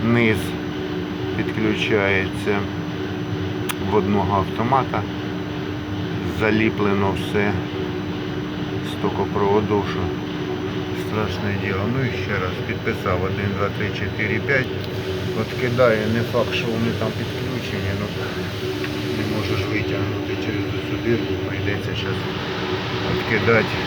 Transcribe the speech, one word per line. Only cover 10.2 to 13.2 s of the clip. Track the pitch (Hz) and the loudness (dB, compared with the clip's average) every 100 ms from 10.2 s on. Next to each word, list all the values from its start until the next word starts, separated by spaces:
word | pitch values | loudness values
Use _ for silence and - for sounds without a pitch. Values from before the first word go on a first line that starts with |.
| - - - - - - - - - 104 | -4 -4 -2 -2 -2 -2 -4 -4 -2 0
страшне | 104 95 110 98 | 0 0 -2 0
діло. | 98 95 107 | 0 0 0
Ну | 131 127 | 0 0
і | 95 95 | -2 -2
ще | 101 | -2
раз | 92 92 - | -2 -2 -4
підписав. | 98 110 104 104 90 | -2 -2 -2 0 0